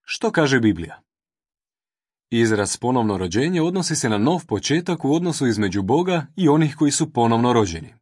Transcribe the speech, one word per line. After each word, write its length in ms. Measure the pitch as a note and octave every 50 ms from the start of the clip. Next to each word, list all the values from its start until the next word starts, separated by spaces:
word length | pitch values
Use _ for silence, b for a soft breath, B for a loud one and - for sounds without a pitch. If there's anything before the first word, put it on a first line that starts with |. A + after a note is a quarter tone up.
Što 300 | _ - - - - A3
kaže 280 | - E3+ D#3 C3+ C3+ B2+
Biblija? 420 | A2+ G#2+ F#2+ D#2+ E2 D#2 - - _ _ _ _ _ _ _ _ _ _ _ _ _ _ _ _ _ _ _ _ _ _ _ _ _ _
Izraz 480 | A#2 A#2 A#2 A2 A2 G2+ G2+ F#2+ -
ponovno 400 | - - A#2+ B2+ B2+ A2+ G#2+ G2+
rođenje 440 | F2+ F#2 F2+ E2+ A2 C#3 E3+ F#3 E3+
odnosi 340 | D#3 F3 F3+ F#3+ E3+ - D#3+
se 140 | - - A#2+
na 80 | A2
nov 280 | G2+ G#2+ C#3+ F3+ E3+ -
početak 580 | - C#3+ C3 - - - E3+ E3+ G3 F3 D#3+ -
u 80 | C3+ D3
odnosu 340 | E3+ F3 F3+ D3 - C#3
između 340 | B2 A2 G#2 G#2 F#2+ F2 G2+
Boga 440 | F#2+ F#2+ B2 D#3+ F3+ F#3 F3+ E3 C#3+ - _
i 140 | - F#3 D3+
onih 260 | D3 D#3 D#3+ D3 -
koji 160 | - D#3 C#3+
su 220 | C#3+ - D#3+ D#3 -
ponovno 400 | A#2+ A#2 A2+ A#2 A#2 A#2+ B2 A#2+
rođeni. 400 | A#2 G#2+ F#2 E2 E2 D2+ - - _